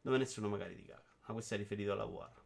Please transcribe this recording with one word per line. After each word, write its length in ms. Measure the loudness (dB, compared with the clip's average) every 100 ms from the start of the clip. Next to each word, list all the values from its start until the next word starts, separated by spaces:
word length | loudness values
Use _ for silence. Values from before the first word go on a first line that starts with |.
dove 160 | 4 4
nessuno 320 | 4 0 0
magari 280 | 0 -2 -8
ti 80 | -14
caga. 160 | -18 -20 _ -8
Ma 80 |
questo 180 | -6 -2
è 40 | -2
riferito 340 | 0 0 2
alla 120 | 2
War. 280 | 0 -6 -10 -14